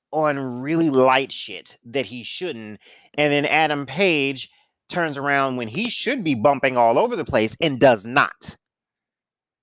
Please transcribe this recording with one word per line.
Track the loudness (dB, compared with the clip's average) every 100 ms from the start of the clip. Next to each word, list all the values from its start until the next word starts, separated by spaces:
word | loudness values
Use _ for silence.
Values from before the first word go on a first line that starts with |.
| _
on | -2 0 0 -4 -6
really | -2 0 2
light | 4 6 4 2
shit | -6 -8 -8 -10 -10 -8
that | -6
he | -6 -8
shouldn't. | -10 -8 -8 -8 -12 -16 -20 -20 _
And | 0 2
then | 2 2
Adam | 2 2 -2 -6
Page | -2 0 2 -2 -4 -12 _ _ _ -8
turns | -4 -4 -2
around | 0 0 0 -2
when | -6
he | -6 -4
should | -4 -2 -2
be | -2
bumping | 2 2 2 2 4
all | 4 4
over | 2 -2
the |
place | -2 0 0 2
and | 0 4
does | 4 4
not. | 2 0 0 -2 -6 -6 _ _ _ _ _ _ _ _ _ _